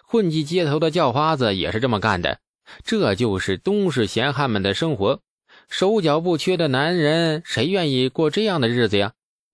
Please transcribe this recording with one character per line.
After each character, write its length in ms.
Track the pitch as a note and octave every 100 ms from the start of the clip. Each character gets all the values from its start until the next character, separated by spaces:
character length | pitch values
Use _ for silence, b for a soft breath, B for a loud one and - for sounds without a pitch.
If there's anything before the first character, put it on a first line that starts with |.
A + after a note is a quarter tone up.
混 260 | B A#3 F#3+
迹 140 | D#3
街 220 | D3 F3 D#3+
头 120 | D3+
的 120 | D#3+
叫 200 | E3 D3
花 240 | A#2+ D#3 D#3
子 200 | A#2+ G2
也 160 | D#2+
是 80 | A2
这 80 | B2+
么 120 | A2
干 200 | A2 F#2
的。 180 | E2+ - _ _ - B
这 300 | - A3+ C#3+
就 240 | G2 A#2+ F#2+
是 180 | - F#2+
东 340 | - G#3 F#3+
市 160 | B2+ G#2
闲 280 | - C3
汉 160 | C3+ C#3
们 120 | G#2+
的 120 | G2
生 200 | G2+ E3
活， 260 | B2 G2 C#3+ _ _ _ b b
手 320 | - F#3 A3
脚 180 | D#3+ D3
不 160 | F3 E3
缺 220 | - F#3
的 100 | D#3+
男 300 | C3 D3+ F3+
人， 440 | D3 D#3+ E3 D#3 -
谁 180 | -
愿 260 | C3+ F#3+ D#3+
意 200 | C3 B2+
过 180 | - D#3
这 160 | E3+
样 160 | A3 F3
的 80 | A#2
日 200 | A#2+ A2+
子 100 | G2+
呀？ 140 | G2+ - _ _ _